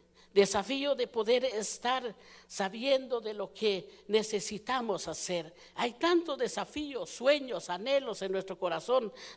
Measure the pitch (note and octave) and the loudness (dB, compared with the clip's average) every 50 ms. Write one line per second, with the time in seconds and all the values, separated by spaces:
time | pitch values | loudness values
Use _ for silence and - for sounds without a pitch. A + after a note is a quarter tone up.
0 | _ _ _ - - _ - G3 G3 G3 - G#3 F#3+ G#3 C4+ C4+ C#4 C#4+ C4+ - | _ _ _ -20 -20 _ 6 6 6 6 4 0 0 0 -2 0 2 2 2 0
1 | A#3+ - - A3+ G#3+ A3 B3+ B3 B3+ C4 G#3 G#3+ G3+ - - - - A#3+ C4 C4 | 0 -2 -2 0 2 4 4 4 2 0 -2 -2 -4 -4 -6 -4 -2 -2 -2 -2
2 | B3 A3+ G3 - - - - - - - - - G3 F#3 G3+ A3+ B3 C#4 C4+ C4 | -2 -6 -10 -12 -18 -20 -20 -20 -18 -10 -4 -4 -2 -2 -2 -2 2 2 2 2
3 | C4 A#3 B3 A#3 G#3+ G#3+ G#3+ G3+ G3 F#3+ - - A3 G#3 G3 F3+ E3+ - - - | 2 0 -2 -2 -2 -4 -6 -6 -6 -8 -4 0 2 2 2 0 -2 -8 -16 -16
4 | - - G3+ A3 G#3 G#3+ A3 G3 - - G#3+ F#3+ - - B3+ C4 A#3 A3 F#3 D#3+ | -2 2 2 2 2 2 -2 -4 -4 -4 -6 -6 -4 -2 -2 0 0 -2 -2 -2
5 | - E3 D#3 - - - F3 E3+ D#3 E3 - - - - - - - B3 G#3+ - | -4 -6 -6 -6 -4 -2 -2 -4 -4 -6 -12 -20 -20 -12 -6 -4 -4 -4 0 0
6 | E4 E4+ F4+ E4+ E4+ D#4+ C#4 B3+ B3 G#3+ - G#3 F#3+ - - D4 D4+ C#4+ C4+ A3 | 4 4 4 4 4 2 -2 -2 -2 -2 -2 -4 -6 -6 -6 -8 -8 -6 -6 -8
7 | F3 - - - A#3 C4+ D4+ C#4+ C4+ B3+ G#3 E3+ - - F3 F3+ G#3 C4 C#4 C#4 | -8 -8 -8 0 4 4 4 4 2 -4 -8 -8 -6 -6 -6 -4 0 0 0 2
8 | C4+ A#3 G3 - F#3+ F#3+ F#3+ F#3 E3+ - F#3 - F#3 F3 E3 D#3+ - - B3 C4 | 0 -2 -4 -4 -4 -2 -2 -2 -4 -4 -6 -4 -2 -2 -2 -2 0 2 2 2
9 | A#3 G3 - - - - - | 2 0 -6 -12 -16 -16 -4